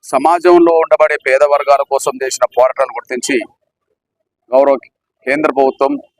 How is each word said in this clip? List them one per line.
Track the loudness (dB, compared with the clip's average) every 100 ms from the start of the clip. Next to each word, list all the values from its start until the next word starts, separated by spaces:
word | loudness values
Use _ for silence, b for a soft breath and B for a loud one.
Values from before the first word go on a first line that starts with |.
సమాజంలో | -6 -2 0 2 4 4 4
ఉండబడే | 2 0 2 2 0 -2
పేద | 0
వర్గాల | 2 0 2 0 0
కోసం | -4 -4 -6
చేసిన | -8 -4 -4 0
పోరాటాన్ని | -2 0 -6 -6
గుర్తించి | _ -10 -4 -6 -6 _ _ _ _ _ _ _ _ _ _
గౌరవ | 0 2 0 _ _ _ _ -6
కేంద్ర | -2 -2
ప్రభుత్వం | 0 -2 0 -4 -4 -12